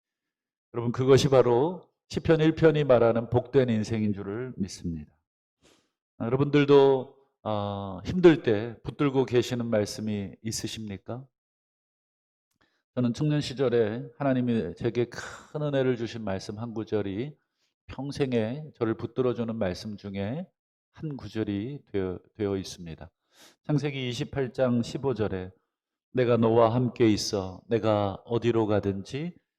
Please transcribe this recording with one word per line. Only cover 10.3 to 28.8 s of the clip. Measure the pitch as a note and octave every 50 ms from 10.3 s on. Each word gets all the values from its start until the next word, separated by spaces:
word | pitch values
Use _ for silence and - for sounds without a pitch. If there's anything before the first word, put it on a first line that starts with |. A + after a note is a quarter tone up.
| - -
있으십니까? | - A2+ G#2+ - - A2 - A2+ A2 G#2 G2 - - - A2+ B2 C3+ - _ _ _ _ _ _ _ _ _ _ _ _ _ _ _ _ _ _ _ _ _ _ _ _ _ _ _ _ _ _ _ _ _
저는 | B2+ B2 A#2+
청년 | A2+ - D3+ D3+ D3 D3
시절에 | C#3+ - C3 A#2 C#3 B2 B2 A#2+ A2+ G#2 A2 A#2+ C#3 - - -
하나님이 | C#3+ C3+ C3 B2+ B2 A#2+ A#2 A2+ E2 F2 E2
제게 | - - A#2+ A2 A#2+ A#2+
큰 | - - - - - - - - - - D3+
은혜를 | D3+ D3 C#3 C3+ C3 C3 B2+
주신 | A2 A#2 G#2+ - A#2+
말씀 | A2 G2 F#2+ F#2 - - G#2 G#2
한 | A#2 A#2+ G#2+
구절이 | A2 G#2+ - G#2+ G#2 G2 G2 F#2+ G#2 C3 D3+ D3 _ _ _ _ _ _ _ _ _ _
평생에 | - - - C#3 C#3+ C#3 - C#3+ B2+ B2 A#2 G#2+ A2 B2+ D3+ D#3 C#3+ -
저를 | - A#2 A2+ A2
붙들어주는 | - A#2 - - - B2+ B2 A#2 A2 A#2 A2+ A2+
말씀 | A2+ G#2 F#2 F2+ - - A2 G#2
중에 | F#2+ - G2+ G2 G2 G2 G#2 C3 E3+ F#3 - _ _ _ _ _ _ _ _
한 | _ - - D#3 C#3
구절이 | A#2+ G#2 G#2 - G#2+ G#2+ G2 G2+ G2 G#2+ B2+ D3 C#3 - _
되어, | - G2 F#2 F#2 F2+ - - _ _
되어 | - G#2 G2+ G2 F#2+
있습니다. | F2+ - - - F2 E2 D#2 - D2+ - _ _ _ _ _ _ - - _ _ _
창세기 | - D3+ C#3 C#3+ D3+ C3+ C3+ B2+ B2
이십팔 | A#2 A2+ C#3+ - - C#3 C3+ A#2
장 | - - C3 B2 A#2+ A#2
십오 | A#2 - - C#3 C3 C#3 A#2+
절에 | G2+ G#2+ F#2+ F#2+ F#2 F#2 F#2 - _ _ _ _ _ _ _ _ _ _ _
"내가 | - B2+ B2+ A#2 A#2+
너와 | A2+ A#2 A2+ A2+ A#2 A#2 A2+ A2+
함께 | B2+ B2+ A#2 - - A#2+ A2
있어. | G#2 F#2+ - - A2 G2+ F#2 F#2+ F#2 - -
내가 | - A#2+ A2 G2 A2 G#2+ G#2 G2+ G2 F#2+ - -
어디로 | - A#2 A#2 A2+ A#2+ A2+ A2+ A2
가든지 | G2+ G#2+ G2+